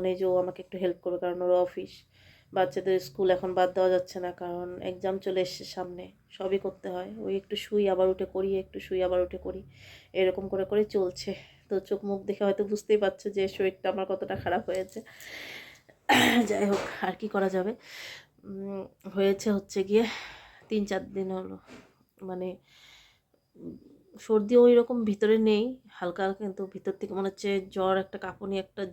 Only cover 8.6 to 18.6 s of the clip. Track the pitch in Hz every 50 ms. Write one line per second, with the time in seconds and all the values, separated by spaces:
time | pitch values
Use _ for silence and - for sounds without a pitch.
8.6 | 190 - - 196 - - 190 185 185 180 180 180 180 180 - 185 - - 185 190
9.6 | 208 - - - - - - - - _ - 185 190 185 180 196 190 190 196 190
10.6 | 190 185 208 214 214 208 - 202 190 180 180 - - 202 190 - - - - _
11.6 | _ - 202 190 190 - 202 196 208 202 196 196 190 208 202 - 208 202 196 -
12.6 | 208 196 208 208 - - 214 208 208 190 190 - - 208 196 196 190 190 - -
13.6 | 196 190 190 - - 190 185 196 190 185 190 190 190 - 190 190 - 175 175 196
14.6 | - - 185 185 185 190 - 220 226 - - - - - - - - - - -
15.6 | - - - - _ _ - _ _ - - 254 - - 233 240 226 202 208 -
16.6 | 202 202 202 185 - - - - - 185 185 - 220 208 - 196 196 190 190 185
17.6 | 180 208 247 - - - - - - - - - - _ _ _ - 202 196 190